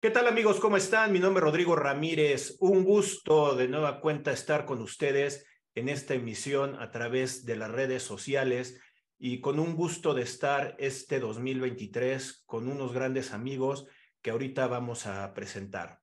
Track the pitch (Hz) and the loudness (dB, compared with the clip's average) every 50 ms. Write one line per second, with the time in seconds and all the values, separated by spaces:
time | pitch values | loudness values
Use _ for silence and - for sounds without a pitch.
0 | - 220 220 240 240 240 220 226 220 214 196 - - 214 202 190 190 - 226 220 | 2 4 4 6 4 6 4 4 4 4 4 6 4 4 4 4 4 4 4 4
1 | 220 214 196 180 180 190 196 185 160 151 151 165 175 170 170 151 143 139 139 143 | 4 4 4 4 4 4 4 4 4 4 4 2 4 4 4 2 2 0 0 0
2 | 151 165 165 151 151 147 139 131 - - - - 196 185 196 190 185 185 208 208 | 0 -2 2 2 4 4 2 0 -2 -8 -4 0 4 6 6 6 6 6 4 4
3 | 196 - - - - - 156 156 151 143 135 123 127 123 135 151 156 147 139 - | 4 2 -4 -8 2 4 6 6 6 6 4 2 2 2 2 0 0 0 -2 0
4 | - 156 151 147 147 147 131 120 - - 151 143 - - 139 120 110 98 - - | 0 -2 -2 0 0 -2 -2 -2 0 0 0 0 0 -2 -6 -6 -6 -10 -6 -2
5 | 151 143 139 139 143 139 139 - - _ _ _ _ _ _ 113 117 135 143 143 | 0 2 2 2 2 0 -2 -8 -14 _ _ _ _ _ _ -6 -4 -4 -4 -4
6 | - - 139 127 120 113 107 104 - 139 139 139 139 139 135 - 117 117 - 117 | -4 -4 -4 -4 -2 -4 -8 -8 -6 -2 0 0 0 0 -4 -8 -12 -10 -8 -6
7 | 120 120 120 131 131 127 131 - - 117 113 107 110 107 113 123 135 131 131 123 | -4 -2 0 0 0 -2 -4 -8 -6 -6 -6 -6 -4 -6 -4 -2 -2 -2 -2 -4
8 | - - 107 98 - - 135 139 135 131 127 123 127 127 - - - _ _ _ | -4 -8 -10 -10 -6 -2 -2 0 2 0 0 -2 -4 -8 -12 -18 -20 _ _ _
9 | _ _ _ _ - 127 123 127 127 143 139 151 160 170 165 156 175 160 165 - | _ _ _ _ -6 -6 -6 -4 -2 -2 0 0 0 0 0 -2 -2 -2 -4 -2
10 | - 165 143 131 120 - - - - 139 143 139 139 127 - - 139 139 131 - | -2 0 0 0 -2 -4 -6 -4 -2 0 0 0 -2 -4 -6 -4 -4 -4 -4 -6
11 | - - 143 131 120 110 110 117 123 131 135 131 131 127 120 - 107 98 - 117 | -8 -4 -4 -4 -2 -4 -6 -6 -6 -4 -4 -2 -4 -4 -4 -6 -12 -8 -4 -2
12 | 123 127 135 131 131 - - _ _ _ - 113 117 127 143 139 135 123 120 127 | -2 -2 -2 -4 -6 -10 -14 _ _ _ -8 -6 -6 -6 -6 -6 -6 -4 -4 -2
13 | 131 131 131 131 123 - 107 104 117 131 139 131 131 135 139 135 135 - _ _ | -2 -2 -2 -4 -4 -6 -8 -8 -8 -6 -4 -2 -2 -2 -2 -4 -10 -18 _ _
14 | _ _ _ _ _ 117 113 117 135 131 131 139 131 123 123 123 123 120 117 113 | _ _ _ _ _ -4 -4 -4 -4 -4 -2 -2 -2 0 -2 -4 -4 -6 -8 -8
15 | - 107 98 98 98 98 98 - 101 98 - 98 98 98 98 98 85 85 - _ | -8 -8 -8 -8 -8 -8 -10 -10 -12 -10 -10 -12 -12 -10 -10 -10 -10 -10 -14 _